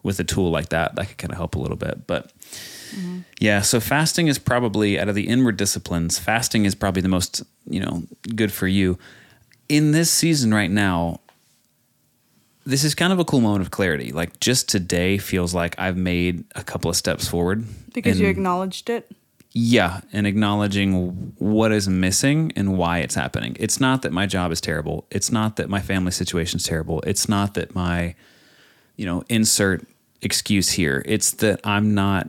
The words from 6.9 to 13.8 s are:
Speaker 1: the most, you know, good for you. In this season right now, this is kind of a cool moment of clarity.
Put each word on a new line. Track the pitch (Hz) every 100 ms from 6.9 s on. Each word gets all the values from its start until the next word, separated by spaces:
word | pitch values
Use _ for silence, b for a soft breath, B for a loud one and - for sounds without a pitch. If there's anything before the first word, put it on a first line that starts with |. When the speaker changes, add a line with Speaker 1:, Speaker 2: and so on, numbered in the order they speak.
| 92
Speaker 1:
the | 92
most, | 92 90 - - _ -
you | 92
know, | - 85 - - -
good | 110 107
for | - 95
you. | 98 92 90 B B B B _ _ -
In | 147 151
this | 156 165
season | - 165 151 117
right | 107 101
now, | 104 98 87 85 - _ _ _ _ _ _ _ _ _ _ _ _ _ _ 135
this | 135
is | 151 -
kind | 170
of | 190
a |
cool | 165 139
moment | 113 101
of | 85
clarity. | -